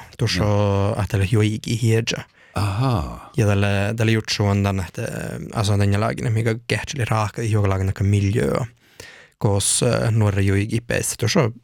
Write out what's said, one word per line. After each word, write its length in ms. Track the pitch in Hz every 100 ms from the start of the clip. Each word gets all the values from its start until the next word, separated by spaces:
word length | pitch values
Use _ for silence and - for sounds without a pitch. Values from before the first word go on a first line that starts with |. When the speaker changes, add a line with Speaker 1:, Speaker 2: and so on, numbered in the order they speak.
| - -
Speaker 1:
Tuossa 260 | 117 90 104
Speaker 2:
Ja. 480 | 104 104 98 98 107
Speaker 1:
ajatella 300 | 95 101 95
joik 420 | 110 107 110 -
i 80 | 117
hiedja. 480 | 117 110 113 - - _ - -
Speaker 2:
Aha. 760 | 101 98 135 110 69 - - -
Speaker 1:
Ja, 100 | 104
det 180 | 101 101
är, 260 | 101 101
det 100 | 113
är 40 | 113
gjort 180 | 110 104
så, 120 | - 101
den 260 | 101 101 95
att, 180 | 87 -
eh, 80 | 117 - - - -
alltså, 220 | - 101 101
den 140 | 101
jag 60 | 101
lagar, 280 | 113 131 123
men 160 | 110 113
jag 140 | 113 -
gehtselit 420 | 110 - - 113
raka 320 | 110 104 -
i 60 | 117
jag 160 | 107 101
lagar 160 | 95
några 200 | 95 95 98
miljö. 580 | 101 98 113 139 - 113 - _ - - - - -
Kos, 420 | 117 101 - -
eh, 300 | 127 110 120
nuorra 300 | 110 104 98
juigi 380 | 98 98 110 117
best. 380 | - 113 - -
Tuossa 320 | 113 190 117 -